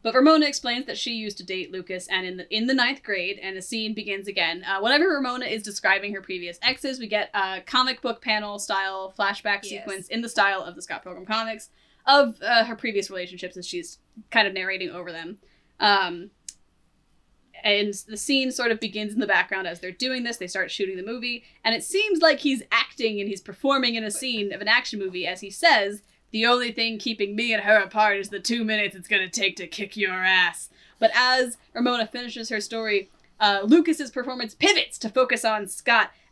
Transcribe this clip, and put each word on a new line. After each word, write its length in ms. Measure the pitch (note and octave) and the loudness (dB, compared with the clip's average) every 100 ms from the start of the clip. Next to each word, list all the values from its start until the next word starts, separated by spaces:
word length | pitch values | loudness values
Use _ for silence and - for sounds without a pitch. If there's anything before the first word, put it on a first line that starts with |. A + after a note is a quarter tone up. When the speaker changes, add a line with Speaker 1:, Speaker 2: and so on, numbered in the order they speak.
Speaker 1:
but 120 | A3+ | 4
Ramona 320 | B3 D4 D#4 D4 | 6 8 8 4
explains 400 | C#4+ B3 A#3+ C4+ | 0 -2 -4 -4
that 100 | - | -6
she 140 | A#3+ | -6
used 260 | A#3 G#3+ G3+ | -4 -6 -8
to 60 | |
date 260 | F#3 F#3 E3 | -8 -8 -6
Lucas 340 | F#3 F3+ F3+ - | -10 -8 -10 -4
and 180 | F#3 F#3 | -4 -4
in 100 | F3+ | -10
the, 160 | - G#3+ | -6 -2
in 100 | A#3 | 0
the 80 | |
ninth 280 | C4+ B3 C#4 | 2 0 -2
grade, 360 | - G3 F3 G3+ | -4 -4 -4 -6
and 140 | F#3+ F#3+ | -8 -10
a 60 | |
scene 320 | F#3 A3+ A3 | -8 -6 -4
begins 320 | G#3+ G#3 G3 G3+ | -6 -6 -6 -4
again. 360 | F#3+ E3 F3 | -2 -2 -2
Uh, 160 | F#3 G3 | -4 0
whenever 260 | A3 C#4+ F#4 | 2 4 4
Ramona 380 | C#4+ B3+ B3 B3+ | 2 -2 -4 -4
is 160 | A3 | -6
describing 520 | G#3 G3 G3 G3 G3+ | -6 -2 2 2 0
her 60 | G3+ | -8
previous 360 | F#3 F#3 F3 F3 | -8 -10 -10 -2
exes, 360 | A#3+ C4+ C4+ C4 | -2 -2 -4 -6
we 80 | A3 | -2
get 220 | G#3 - | -2 -2
a 260 | G#3 F#3+ F#3+ - | -2 -2 -4 0
comic 340 | B3+ B3+ B3 | 2 2 -2
book 220 | B3 A3+ | -6 -6
panel 360 | A#3+ G#3+ G#3 G3+ | -2 -2 -2 -10
style 540 | - G3 F#3+ F#3+ F#3+ - | -2 -2 -2 -6 -10 -2
flashback 420 | G3 G#3 G#3 G3+ | -2 0 -2 -2
Speaker 2:
Yes. 60 | G3+ | -4
Speaker 1:
sequence 380 | G3+ - G3 G3 | -10 -8 -10 -6
in 120 | A3 | -6
the 60 | A#2 | -2
style 340 | A3 G3 F#3+ | 2 2 2
of 120 | - F#3 | -6 -12
the 60 | |
Scott 200 | - - | -12 -12
Pilgrim 240 | F3+ F3+ F#3+ | -12 -16 -6
comics 440 | A3 A3+ A3 - _ _ _ - | -4 -4 -8 -14 _ _ _ 6
of, 300 | C#4+ A#3+ A3 | 6 6 0
uh, 220 | G#3 A#3 | 2 4
her 120 | A3+ A3 | 2 -2
previous 340 | A#3 G3+ G3 | -2 -2 -4
relationships 460 | F#3+ F3 F3+ F#3 F3+ | -8 -10 -10 -12 -12
as 100 | F3 | -8
she's 320 | F3 E3 - _ - - | -8 -10 -18 _ -20 -2
kind 160 | A#3 G3+ | 2 2
of 60 | |
narrating 360 | F#3+ F#3 F#3+ F3+ | 0 -4 -4 -6
over 220 | F3 F3 | -8 -10
them. 260 | E3 E3 G#3 _ _ _ _ | -12 -12 -16 _ _ _ _
Um, 500 | G#3 G3 F#3 F3 G3 _ - - _ _ _ _ _ _ _ _ _ - | 4 4 2 -4 -12 _ -20 -20 _ _ _ _ _ _ _ _ _ -6
and 300 | G#3+ G#3 G#3 G3 - | 0 0 0 -4 -10
the 80 | G#3+ | -8
scene 340 | - C4+ C4 | 0 0 0
sort 180 | B3 A#3+ | -2 0
of 80 | A3 | 0
begins 320 | A3 G3+ G#3 | -2 -6 -4
in 80 | G#3+ | -2
the 60 | G#3 | 2
background 400 | F3+ F#3+ F#3+ F#3 | 2 2 -4 -4
as 140 | F3 | -8
they're 100 | F#3 | -12
doing 320 | F3+ B3+ B3+ | -6 -4 -4
this. 140 | A#3+ A#3 | -4 -6
They 80 | F3 | -6
start 240 | F#3+ F3+ | -4 -4
shooting 260 | - F#3+ F#3 | -2 -4 -4
the 60 | |
movie, 420 | G3 A#3+ A#3+ A#3+ _ _ | -8 -8 -6 -8 _ _
and 100 | A3+ | -2
it 80 | A3+ | -2
seems 360 | - F#4+ G#4+ E4+ | 0 0 2 4
like 200 | D#4+ C#4+ | 4 4
he's 220 | D4 C4 - | 0 0 0
acting 500 | A3+ A#3 - A3+ G#3 | 0 0 -2 -2 -2
and 80 | G3+ | -4
he's 120 | G3 | -6
performing 560 | - F#3 C4+ C4+ A#3+ A3+ | -10 -2 2 2 2 0
in 80 | |
a 60 | A3 | -4
scene 400 | G#3 B3+ A3+ G3+ | -6 -4 -4 -4
of 80 | G3 | -4
an 80 | G3+ | 2
action 300 | A#3+ B3+ G#3+ | 2 2 -6
movie 260 | F#3+ F3+ F3 | -6 -4 -6
as 140 | F#3 | -6
he 100 | G3+ | -10
says, 520 | - E4+ B3 G3+ G#3 _ _ _ | 2 6 6 4 -6 _ _ _
"The 160 | A3 A#3 | 2 4
only 240 | B3 A#3+ | 4 2
thing 260 | A3+ A3+ G#3+ | -2 -4 -2
keeping 360 | A#3 A3 G3+ | -6 -2 -2
me 180 | G#3 A#3 | -2 0
and 100 | A3 | 0
her 140 | G3+ G#3+ | 6 4
apart 400 | F#3+ G#3+ G#3+ G3 | 4 4 4 2
is 100 | G3 | -4
the 100 | G3 | -6
two 240 | F#3+ A#3 | -2 -2
minutes 320 | A3 G#3+ G3+ | 0 0 -2
it's 140 | F#3+ F3 | -6 -2
gonna 200 | G3+ F#3 | 0 0
take 280 | A#3+ G3 F#3+ | -2 -2 -2
to 100 | F3 | -10
kick 300 | - G3 G#3+ | -8 -8 -2
your 160 | G3 | -2
ass." 560 | F#3 F#3 F#3 F3 - - _ _ _ | 0 4 4 4 -2 -16 _ _ _
But 100 | A3+ | 4
as 420 | A#3+ B3+ B3+ B3+ - _ | 4 4 2 0 -6 _
Ramona 320 | A3+ B3 A#3+ G#3+ | -2 0 0 -2
finishes 420 | B3 B3 A3+ A3+ | -6 -10 -10 -6
her 100 | A3 | -6
story, 500 | G#3 A3+ A3 G3+ F#3+ _ _ _ | -4 -6 0 -2 -2 _ _ _
uh, 220 | G#3 G3 | 4 4
Lucas's 480 | G#3 E4 E4 D#4 C4 | 6 6 6 0 -2
performance 420 | B3+ B3+ B3 A#3 | -6 -6 -6 -8
pivots 420 | - G4 F#4+ - - | 2 4 4 0 -8
to 100 | A3+ | -2
focus 360 | B3+ B3+ A#3 | 2 2 2
on 220 | A3+ G#3+ G3 | 2 0 -4
Scott, 460 | - - A#3 G3 _ _ | -4 4 4 4 _ _